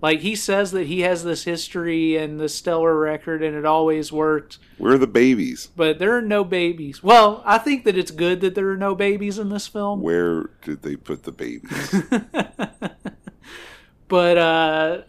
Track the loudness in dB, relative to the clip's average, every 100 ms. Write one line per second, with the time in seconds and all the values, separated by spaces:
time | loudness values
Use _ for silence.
0 | -2 0 -2 -4 -2 0 0 -4 -4 -2
1 | -2 -2 -4 -6 -4 -6 -6 -6 -4 0
2 | 0 -2 -4 -6 -6 -6 -2 0 2 2
3 | 0 -4 -6 -4 -4 -2 0 2 2 0
4 | -2 -2 0 0 -4 -18 _ -2 4 4
5 | 4 6 4 4 0 -6 -10 -2 -2 0
6 | 0 0 0 0 0 -2 -2 -4 -10 -2
7 | 6 8 8 4 2 2 2 0 0 0
8 | -2 -2 -2 0 -2 -2 -2 -2 -2 -2
9 | -2 -2 -4 -6 -6 -6 -8 -6 -6 -4
10 | -2 0 0 -2 -6 _ -12 -10 -8 -10
11 | -10 -12 -12 -12 -12 -12 -12 -10 -4 -4
12 | -2 -4 -4 -6 -6 -8 -12 -10 -14 -12
13 | -16 -16 -20 -20 -20 -20 -20 -20 _ _
14 | -2 2 4 4 4 2 2 2 0 -2